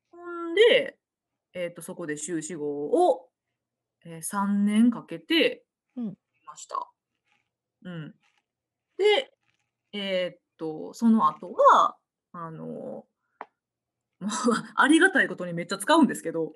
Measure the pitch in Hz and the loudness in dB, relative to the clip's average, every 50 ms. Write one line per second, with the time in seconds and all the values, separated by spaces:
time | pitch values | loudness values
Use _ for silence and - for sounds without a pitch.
0 | _ _ 349 339 349 349 349 339 339 339 339 392 453 466 240 156 135 - - _ | _ _ _ -18 -14 -12 -10 -8 -8 -4 2 4 4 4 4 2 0 -2 -10 _
1 | _ _ _ _ _ _ _ _ _ _ - 180 175 170 170 170 160 - - 185 | _ _ _ _ _ _ _ _ _ _ -12 -10 -10 -10 -10 -12 -16 -16 -14 -12
2 | 175 151 151 147 - - 175 156 151 - 180 147 147 147 143 143 147 147 233 330 | -8 -8 -8 -8 -8 -8 -8 -8 -8 -8 -10 -8 -8 -6 -6 -6 -4 0 2 2
3 | 359 339 254 - - _ _ _ _ _ _ _ _ _ _ _ _ _ _ _ | 4 4 2 0 -4 _ _ _ _ _ _ _ _ _ _ _ _ _ _ _
4 | - 170 165 165 160 - 208 202 196 196 202 202 202 208 208 214 233 247 240 214 | -20 -18 -16 -14 -12 -8 -4 -4 -2 0 0 0 0 2 4 4 4 4 2 -2
5 | 202 - 165 165 - - 330 320 226 151 - - _ _ _ _ _ _ - 254 | -10 -12 -12 -12 -4 -2 0 2 2 0 -2 -4 _ _ _ _ _ _ -14 -10
6 | 233 196 - _ _ _ _ _ _ - 156 - - - - - - _ _ _ | -10 -10 -10 _ _ _ _ _ _ -20 -20 -20 -18 -10 -10 -10 -10 _ _ _
7 | _ _ _ _ _ _ _ _ _ _ _ _ _ _ _ _ - 180 175 160 | _ _ _ _ _ _ _ _ _ _ _ _ _ _ _ _ -18 -14 -12 -12
8 | 151 - - _ _ _ _ _ _ _ _ _ _ _ _ _ _ _ _ - | -14 -14 -18 _ _ _ _ _ _ _ _ _ _ _ _ _ _ _ _ 2
9 | 392 415 415 - - _ _ _ _ _ _ _ _ _ _ _ _ _ - 202 | 2 4 4 2 0 _ _ _ _ _ _ _ _ _ _ _ _ _ -12 -10
10 | 196 196 185 185 180 170 175 _ _ _ _ - 165 156 156 160 - - - - | -6 -2 -2 -2 -2 -4 -8 _ _ _ _ -10 -10 -10 -8 -10 -12 -14 -6 0
11 | 233 226 226 220 170 151 - - - 175 247 466 571 523 - 196 160 - - _ | 2 4 4 4 4 0 0 -2 -14 -10 0 6 6 8 8 8 4 2 -2 _
12 | _ _ _ _ _ _ - 175 165 165 160 156 160 160 160 147 143 143 147 151 | _ _ _ _ _ _ -16 -16 -14 -14 -14 -14 -12 -12 -12 -12 -12 -12 -14 -14
13 | - _ _ _ _ _ _ - - _ _ _ _ _ _ _ _ _ _ _ | -16 _ _ _ _ _ _ -20 -20 _ _ _ _ _ _ _ _ _ _ _
14 | _ _ _ - 180 214 220 - - 254 220 170 - - - - 226 262 320 320 | _ _ _ -10 -8 -8 -6 -2 0 0 0 -2 -4 -8 0 2 4 6 6 6
15 | 359 381 381 247 190 175 185 - 180 175 170 170 175 - 196 - - - 311 330 | 6 4 4 2 0 0 -4 -8 -10 -8 -8 -8 -6 -8 -8 -6 2 4 6 6
16 | 277 175 147 - - 165 160 165 160 - - | 6 4 2 -4 -8 -6 -4 -4 -4 -4 -8